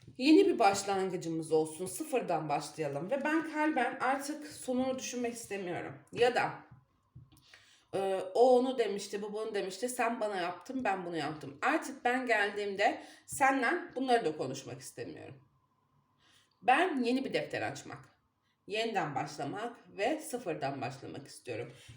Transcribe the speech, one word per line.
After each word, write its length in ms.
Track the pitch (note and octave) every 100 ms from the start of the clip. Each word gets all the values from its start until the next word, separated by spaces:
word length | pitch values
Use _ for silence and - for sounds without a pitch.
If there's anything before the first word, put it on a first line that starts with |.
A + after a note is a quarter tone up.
| - -
yeni 280 | C4 D#4+ G4+
bir 120 | -
başlangıcımız 920 | G3+ G3 - G3 F#3+ F3 D#3+ D#3+ D#3
olsun, 340 | D#3 D#3 - F#3
sıfırdan 640 | - D#4 B3+ F3+ E3 D#3
başlayalım. 600 | D3 - - D3 C#3 F3+
Ve 140 | C4+
ben 280 | D4 D#4+ D4+
kalben 460 | D4+ D#4 C4 A#3+ -
artık 460 | B3+ C#4 - D4 -
sonunu 520 | - - B3+ C4 B3+
düşünmek 360 | - B3 A#3+
istemiyorum. 600 | A#3 - G3 F3+ D3 - - -
Ya 220 | - A#3+
da, 180 | A#3 C3 C#3 - - _ _ _ - - - - - - _ _
e, 260 | F#3 G3 F#3+ F#3
o 240 | - B3+ B3
onu 200 | C4 B3
demişti, 440 | G#3+ G3+ - G3+
bu 100 | G#3
bunu 220 | G#3 A3
demişti, 340 | G3+ F#3+ F#3+ B3
sen 320 | B3 A#3 A#3+
bana 160 | G#3+ F#3+
yaptın, 480 | F3 F3+ - B3+
ben 220 | G#3+ F#3+ F3
bunu 100 | E3
yaptım. 420 | C#3+ D3+ C3+ -
Artık 420 | A3+ D#4 C#4+ -
ben 220 | A#3+ B3+ B3
geldiğimde 760 | G#3+ G3+ G3+ G3+ G3 A3 - - - -
senden 680 | - C4+ C#4 A#3+ F4 -
bunları 300 | - C4 A#3+
da 120 | D#3+ D#3
konuşmak 440 | C#3 C3+ - G2+
istemiyorum. 680 | - - A2+ D2+ - - _ _ _ _ _ _ _ _ _ _ _ _
Ben 400 | F#3+ C#4 F#4 C#4
yeni 220 | A#3 B3+
bir 100 | -
defter 280 | E3 - A2
açmak, 360 | G#2 - - - - _ _ _ _ _ -
yeniden 480 | G#3 A3+ G3 D3+
başlamak 600 | C3 D3 - C#3 F#3+ A#3 - - F3
ve 220 | A3 D#4
sıfırdan 600 | - A#3+ F#3 D3+ C3+ C#3
başlamak 460 | A#2+ - C3+ - -
istiyorum. 460 | - - A2 B2 - -